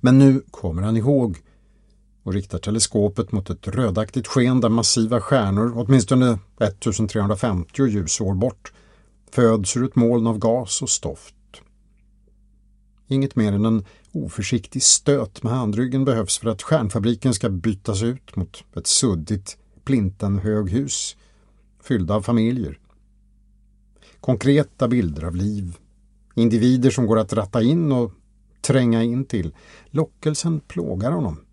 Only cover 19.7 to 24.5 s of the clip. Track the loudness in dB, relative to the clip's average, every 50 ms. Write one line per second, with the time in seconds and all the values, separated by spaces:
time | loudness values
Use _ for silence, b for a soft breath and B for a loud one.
19.7 | _ -16 _ -2 0 0 0 0 -2 -4 -4 -2 -2 -2 0 -2 -2 -2 -2 -2
20.7 | -2 -2 -2 -4 -6 -8 -8 -10 -12 _ _ _ _ _ _ _ _ _ _ _
21.7 | _ _ _ -2 -2 -2 0 0 -2 -2 0 0 0 2 2 0 0 -2 -4 -6
22.7 | -8 -12 _ _ _ _ _ _ _ _ _ _ _ _ _ _ _ _ _ _
23.7 | _ _ _ _ _ b b b b b -2 -2 -2 0 2 2